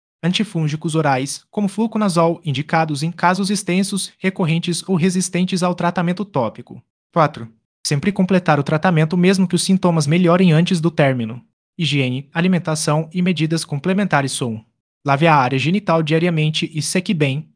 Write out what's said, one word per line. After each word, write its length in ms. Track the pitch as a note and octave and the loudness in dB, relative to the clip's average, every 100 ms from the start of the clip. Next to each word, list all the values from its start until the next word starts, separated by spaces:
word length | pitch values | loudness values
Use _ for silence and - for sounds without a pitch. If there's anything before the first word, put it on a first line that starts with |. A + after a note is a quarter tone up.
| _ _ | _ _
Antifúngicos 760 | E3 F3+ G#3+ E3 D#3 D#3 E3+ D#3 | -4 -2 -4 -2 -2 -2 -2 0
orais, 480 | D3 C3 C#3 - - | 0 0 -2 -10 -8
como 200 | - G3+ | -4 -4
fluconazol, 720 | G#3+ A3+ A3 G#3 E3+ E3 E3 | -2 -4 0 0 2 0 0
indicados 600 | D#3+ C3 D3 E3 D#3+ C#3+ | -4 -6 -2 0 0 -2
em 80 | D#3+ | -4
casos 360 | F3 F3 F#3 G3 | 0 0 2 0
extensos, 640 | G3+ - F3+ G3 G3 - _ | -2 0 0 0 -4 -8 _
recorrentes 640 | F#3+ F#3+ E3 E3 F3+ E3+ - | -4 0 0 0 -2 -6 -2
ou 80 | F#3 | 2
resistentes 640 | F#3 F3+ F#3 F3 F#3 F#3 | 2 0 -2 -2 0 0
ao 140 | F3+ F3+ | -2 0
tratamento 480 | F3 F3 F3 F3 | -2 0 -2 -2
tópico. 580 | G3+ C#3 A2 A2 - - _ _ _ | -4 -2 -4 -6 -18 -20 _ _ _
Quatro. 340 | E3+ D3+ A#2+ A2+ _ _ _ - | 0 0 0 -14 _ _ _ -4
Sempre 260 | D3 G#3 | -2 0
completar 480 | G3 F#3 F#3 F3 D3 | 0 2 2 2 0
o 40 | |
tratamento 520 | C#3 D#3 F#3 D#3+ D#3 F3+ | 2 0 2 2 2 2
mesmo 320 | F3+ F#3+ F3+ | 2 2 2
que 60 | |
os 80 | F3 | 0
sintomas 440 | - F#3 F3+ E3 C#3 | 0 2 2 0 0
melhorem 460 | F3 F3 F3+ F#3 | 2 4 4 6
antes 280 | D#3 F3 F3 | 4 2 0
do 100 | E3 | 0
término. 500 | E3 C#3 C3 A2 B2 - _ _ - | 2 2 0 -4 -10 -18 _ _ -6
Higiene, 500 | D#3 C#3+ B2+ B2+ C#3 | -2 0 -2 -4 -6
alimentação 720 | E3 F#3 F3+ F3+ D#3 D#3 D3+ D#3+ | -2 0 0 -2 -4 -2 -2 -2
e 80 | F3+ | -2
medidas 420 | F3+ D#3 D#3+ D#3+ | -2 0 -2 -2
complementares 680 | - C#3+ F3 F#3+ G3 D3 C3+ | -4 -6 -2 -2 0 0 0
são: 300 | - B2 A2 - _ _ _ | -4 -6 -6 -12 _ _ _
lave 240 | C#3+ C#3 E3 | -2 2 6
a 80 | |
área 240 | D3 B2+ C3 | 6 4 0
genital 440 | C3 G3+ G3 E3 | 0 -2 0 0
diariamente 680 | D#3 D#3+ F3 D#3+ D#3 D3+ E3 | 2 0 2 0 0 -2 -4
e 80 | D#3 | -4
seque 320 | C#3+ F#3 F3+ | -4 -4 -2
bem, 340 | F3 C#3+ C#3 - | 0 0 -2 -8